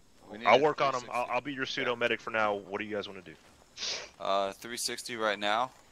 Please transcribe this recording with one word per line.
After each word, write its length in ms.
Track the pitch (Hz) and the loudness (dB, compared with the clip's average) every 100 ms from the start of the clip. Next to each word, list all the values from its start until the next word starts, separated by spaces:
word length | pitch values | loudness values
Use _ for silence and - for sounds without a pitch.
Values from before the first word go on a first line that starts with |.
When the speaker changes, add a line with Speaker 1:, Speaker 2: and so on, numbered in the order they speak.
| - - 98 | -20 -20 -16
Speaker 1:
We 80 | 104 | -2
need 80 | 117 | 6
Speaker 2:
I'll 140 | 123 | 8
Speaker 1:
a 20 | |
Speaker 2:
work 180 | 151 143 | 6 4
on 140 | 139 | 0
him. 60 | 127 | 0
Speaker 1:
three 80 | 123 | -2
sixty. 40 | |
Speaker 2:
I'll, 140 | 120 120 | -2 0
I'll 80 | 123 | -2
be 120 | 131 | -4
your 140 | 131 131 | -6 -4
pseudo 300 | - 123 120 | -2 -2 2
medic 240 | 120 113 | 2 0
for 100 | - | -2
now. 240 | 113 107 | 2 2
What 240 | 101 92 101 | 0 -4 -6
do 60 | |
you 100 | 104 | -4
guys 140 | 104 98 | -4 -6
wanna 140 | 98 | -12
do? 120 | 85 76 - - - - - - - - | -18 -20 -20 -20 -20 -8 -6 -6 -10 -8
Speaker 1:
Uh, 320 | 98 98 98 | 0 2 0
three 240 | 95 117 117 | -4 -10 -4
sixty 400 | - 120 - 117 | -4 -4 -6 0
right 220 | 110 101 | 0 2
now. 340 | 104 110 131 - - | 2 2 0 -6 -20